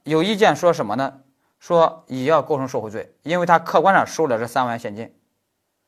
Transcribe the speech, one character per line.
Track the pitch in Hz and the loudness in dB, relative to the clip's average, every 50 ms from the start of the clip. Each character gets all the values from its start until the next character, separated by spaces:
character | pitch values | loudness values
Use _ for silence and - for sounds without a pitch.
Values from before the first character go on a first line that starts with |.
| - | -6
有 | 139 156 160 165 | -2 0 0 0
意 | 196 226 | 0 0
见 | 190 220 190 151 | 2 2 2 2
说 | - 180 175 165 | 2 2 0 2
什 | - 135 | 0 -2
么 | 104 104 | -6 -4
呢？ | 120 135 135 - - _ _ _ _ _ _ _ _ | -4 -4 -6 -8 -12 _ _ _ _ _ _ _ _
说 | _ - 180 170 165 - - - _ | _ 0 2 4 4 4 2 -2 _
乙 | - 127 131 127 | -12 -8 -6 -2
要 | 135 160 151 | 0 2 0
构 | 135 - 156 135 | 0 0 -4 -4
成 | 135 127 | -4 -4
受 | 131 127 | -6 -8
贿 | 107 107 | -8 -8
罪， | 104 110 - - _ _ - | -10 -12 -12 -14 _ _ -8
因 | 139 165 180 | -4 -4 -2
为 | 175 | 2
他 | 175 175 160 | 4 4 2
客 | 170 - - 180 | 2 2 0 2
观 | 156 190 196 | 4 4 4
上 | 165 120 | 4 2
收 | - - - 160 | 0 -2 -2 -2
了 | 147 120 110 | 0 0 -2
这 | 117 | -4
三 | 117 - 135 127 | -4 -2 -2 -2
万 | 123 117 | -2 -4
元 | 117 | -6
现 | 117 113 101 | -8 -10 -12
金。 | 104 117 123 _ _ _ _ _ _ _ _ _ _ _ _ _ _ _ | -12 -14 -16 _ _ _ _ _ _ _ _ _ _ _ _ _ _ _